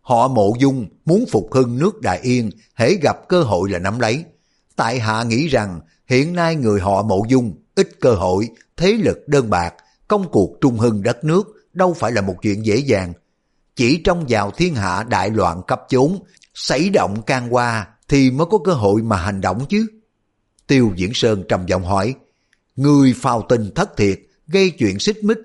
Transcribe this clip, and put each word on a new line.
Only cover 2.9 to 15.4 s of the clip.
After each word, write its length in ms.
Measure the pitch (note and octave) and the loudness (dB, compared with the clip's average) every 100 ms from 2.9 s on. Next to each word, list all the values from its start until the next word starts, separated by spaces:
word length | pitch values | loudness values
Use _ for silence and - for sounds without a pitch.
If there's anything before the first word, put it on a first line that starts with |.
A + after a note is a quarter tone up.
| G3 | 2
gặp 220 | C3+ - - | 0 -2 -2
cơ 140 | F3+ | 0
hội 260 | C3+ F#2 G2 | 2 0 -2
là 100 | F2+ | -2
nắm 200 | F#2+ A#2 | -4 -2
lấy. 240 | A2+ C3 E3+ _ _ _ _ - | -2 -2 -8 _ _ _ _ -4
Tại 240 | A#2 B2+ | -2 -2
hạ 240 | A2 A2 | -2 -2
nghĩ 240 | A#2 A2+ E3 | 0 0 0
rằng 320 | B2+ G2+ F2 - _ _ | -2 -2 -8 -14 _ _
hiện 260 | B2+ D3+ | 0 0
nay 220 | F3 E3 D#3+ | 0 -2 0
người 240 | A#2 G2+ | 0 0
họ 220 | F#2+ G2 | 2 0
Mộ 180 | G#2+ G2 A2 | 2 0 2
Dung 240 | C3 A#2+ D2+ _ - | 0 0 -10 _ -2
ít 240 | F#3+ - | -2 0
cơ 140 | C3+ | 2
hội, 360 | G#2 F#2 F#2+ A#2 - _ - | 2 0 0 -2 -10 _ -2
thế 160 | F3 | 0
lực 340 | A3+ C#3+ F2+ - | 2 0 -2 0
đơn 220 | D3 A2+ | 0 2
bạc, 240 | F#2 F2 - _ _ _ | -2 -2 -8 _ _ _
công 240 | G#3 F#3+ | -2 2
cuộc 200 | A2 F2 - | 0 0 0
trung 180 | C#3 A#2 | 0 2
hưng 240 | A#2+ G#2+ | 0 0
đất 200 | G2+ - | -4 -4
nước 200 | D3+ F3 G#3+ - _ | 0 0 -2 -14 _
đâu 200 | F3 F#3 | -2 -2
phải 180 | E3+ A2+ | 0 -2
là 100 | A#2 | -2
một 140 | G2 F#2 | -4 -4
chuyện 240 | G#2+ G2+ A2 | -4 -2 0
dễ 120 | G#2 | 0
dàng. 360 | C#3+ G2+ F2+ E2+ _ _ _ _ _ - | 0 -2 -2 -12 _ _ _ _ _ -2
Chỉ 260 | A#2+ E3 | 0 2
trong 220 | F#3+ F3 C#3+ | 0 -2 0
vào 220 | A2 G2+ | -2 -2
thiên 240 | G2+ F3 C3 | -2 -2 -2
hạ 280 | G2 F#2 | -2 -4
đại 260 | A2+ G2+ F#2+ | -2 -2 0
loạn 320 | A2 | 0